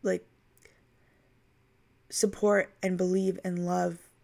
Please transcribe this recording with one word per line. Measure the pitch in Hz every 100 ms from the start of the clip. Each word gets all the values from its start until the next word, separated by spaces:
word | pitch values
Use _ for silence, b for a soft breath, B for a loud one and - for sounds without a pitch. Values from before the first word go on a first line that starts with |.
like, | 202 185 - _ _ _ b b b b b b b b _ _ _ _ _ _ _
support | - 214 - 208 202 - _
and | 190 180
believe | 185 190 190 180
and | 185 175 175
love | 180 180 170 - _